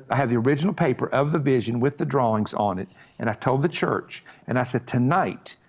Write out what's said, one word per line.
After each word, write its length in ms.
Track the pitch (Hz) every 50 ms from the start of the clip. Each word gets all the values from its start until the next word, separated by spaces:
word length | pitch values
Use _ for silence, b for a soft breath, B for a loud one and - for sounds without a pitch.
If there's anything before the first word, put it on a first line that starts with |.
| - -
I 80 | 120
have 140 | 131 143 117
the 80 | 120 117
original 340 | 113 135 151 139 156 202
paper 360 | 180 - 175 143 117 - - -
of 240 | - 127 143 147
the 60 | 165 170
vision 400 | 135 143 131 123 104 113 120 120
with 180 | 120 143 143 -
the 80 | 170
drawings 480 | 147 135 139 123 113 110 107 104 - -
on 240 | - 104 101 92 92
it, 100 | 95 - B B B B B B
and 100 | 117 110
I 60 | 107
told 260 | - - 131 127 139
the 80 | 143 175
church, 560 | 170 - - - 113 92 - - - - B B B B B
and 120 | - 120 127
I 40 |
said, 240 | 123 - - - -
"Tonight, 720 | - - 123 123 131 165 190 165 98 - - - - - _ _